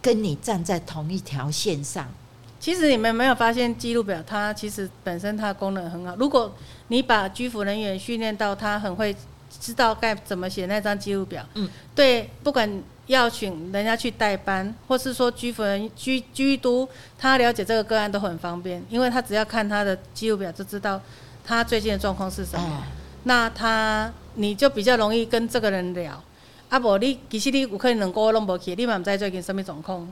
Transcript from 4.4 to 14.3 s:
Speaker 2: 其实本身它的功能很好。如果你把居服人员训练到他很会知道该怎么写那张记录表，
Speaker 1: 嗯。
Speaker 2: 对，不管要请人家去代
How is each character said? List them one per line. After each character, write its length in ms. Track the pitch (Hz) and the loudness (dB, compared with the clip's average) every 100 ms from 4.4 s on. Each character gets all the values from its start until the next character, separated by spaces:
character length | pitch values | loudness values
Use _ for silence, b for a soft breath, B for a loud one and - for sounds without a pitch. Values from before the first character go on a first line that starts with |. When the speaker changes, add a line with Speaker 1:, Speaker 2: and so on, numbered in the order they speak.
| 208 | -4
Speaker 2:
其 140 | 208 208 | -4 -8
实 200 | 202 190 - | -6 -8 -8
本 160 | 190 170 | -6 -4
身 180 | 202 214 | -4 -4
它 100 | 214 | -4
的 60 | |
功 200 | 196 196 | -4 -4
能 180 | 196 170 | -4 -6
很 140 | 170 180 | -8 -8
好。 100 | 185 | -2
如 120 | 277 | 2
果 240 | 269 214 - B B - | 4 2 -8 B B -2
你 140 | 240 | -2
把 280 | 247 220 190 | 4 4 2
居 180 | 196 247 | -4 -6
服 140 | 226 | -2
人 180 | 202 214 | -2 -2
员 200 | 208 190 | -2 -4
训 200 | 196 233 | -4 -2
练 160 | 226 208 | -2 0
到 200 | 214 196 | -2 0
他 240 | 214 208 | -2 -2
很 140 | 208 175 | -2 -2
会 200 | 214 202 - - - - | -2 -2 -12 -20 -20 -14
知 140 | - | -8
道 200 | 226 233 | 2 2
该 220 | 220 226 208 | 4 -2 -2
怎 220 | - 185 | -4 -6
么 120 | 185 | -4
写 160 | 190 185 | -4 -2
那 140 | 208 | -2
张 160 | 208 208 | 0 -2
记 160 | 202 | -2
录 120 | 196 185 | -4 -4
表， 200 | 165 - 214 | -8 -10 -6
Speaker 1:
嗯。 140 | 185 B B | -6 B B
Speaker 2:
对， 360 | - 269 240 214 - | 4 6 6 0 -4
不 100 | 294 | -2
管 320 | 269 214 196 - - - | 0 0 -2 -10 -18 2
要 220 | 262 233 | 4 4
请 420 | 226 202 165 175 | 0 -6 -6 -4
人 120 | 202 | -2
家 120 | 220 233 | 0 0
去 140 | 247 | -2
代 260 | 214 214 | 0 0